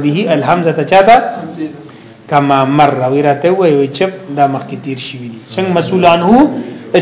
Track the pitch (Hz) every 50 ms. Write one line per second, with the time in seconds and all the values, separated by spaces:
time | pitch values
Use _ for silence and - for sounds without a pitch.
0 | 143 147 147 185 214 185 160 143 135 139 170 180 165 165 147 160 147 - 185 196
1 | 196 220 233 254 262 - - 196 165 160 160 160 156 151 - - - - - -
2 | - - - - - - 156 143 143 139 139 135 135 131 143 151 147 139 127 127
3 | 127 127 135 143 147 143 143 147 - 175 - - 185 165 143 139 139 131 - -
4 | 190 190 185 - - - 143 147 143 139 135 127 - - 139 127 - 139 135 127
5 | - - - 123 123 117 113 113 - - - 190 190 185 175 170 165 - 190 180
6 | 175 170 170 175 170 190 226 262 302 277 - - - - - - - - - -